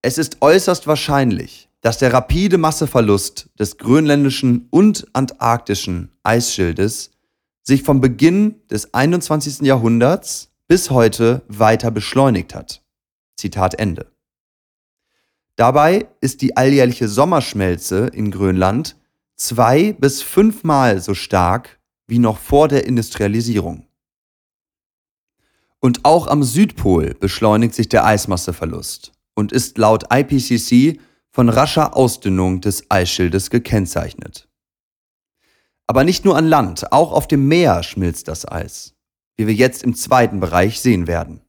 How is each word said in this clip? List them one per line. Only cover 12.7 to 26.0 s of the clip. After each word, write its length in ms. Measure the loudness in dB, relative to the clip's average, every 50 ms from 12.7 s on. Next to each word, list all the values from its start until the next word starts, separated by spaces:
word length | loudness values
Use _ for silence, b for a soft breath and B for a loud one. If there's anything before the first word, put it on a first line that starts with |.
| -20 -20 _ _ _ _ _ _ _ _ _ _ _
Zitat 380 | -10 -10 -8 -4 -2 -2 -2 -2
Ende. 380 | -2 -6 -6 -6 -8 -12 _ _ _ _ _ _ _ _ _ _ _ _ _ _ _ _ _ _ _ _ _ _ _ _ _ _ _ _ _ _
Dabei 500 | 0 2 2 4 4 4 4 2 0 -2 -6 _ _
ist 220 | -6 -6 -4 -2
die 140 | -4 -2 0
alljährliche 520 | 2 2 4 4 4 4 2 2 -2 -4 -4
Sommerschmelze 1000 | 0 0 2 2 2 0 -2 -2 -4 -2 -2 -2 -2 -4 -4 -4 -2 -2 -2 -4
in 220 | -4 -6 -8 -8
Grönland 680 | -4 -2 -2 0 2 2 0 0 0 -2 -6 -8 -14 _ _ _ _ _ _ _ _
zwei- 600 | -12 -10 -6 0 0 2 4 4 2 2 0 0
bis 280 | 0 -2 -2 -2 -2
fünfmal 800 | -12 -2 2 2 2 2 2 -2 -4 0 0 2 2 2 0 0
so 140 | -2 -6 -6
stark 680 | -6 -6 -2 0 0 2 2 0 -2 -6 -12 _ _ _ _ _ _ _
wie 120 | -4 0 2
noch 200 | 2 2 0 -4
vor 300 | -6 0 2 4 4 4
der 180 | 2 -2 -2
Industrialisierung. 1000 | -2 -4 -4 -4 -6 -6 -4 -4 -2 -2 -2 -4 -2 -4 -4 -4 -4 -10 -14 -18 _ _ _ _ _ _ _ _ _ _ _ _ _ _ _ _ _ _ _ _ _ _ _ _ _ _ _ _ _ _ _ _ _ _ _ _ _ _ _
Und 240 | 0 0 0 2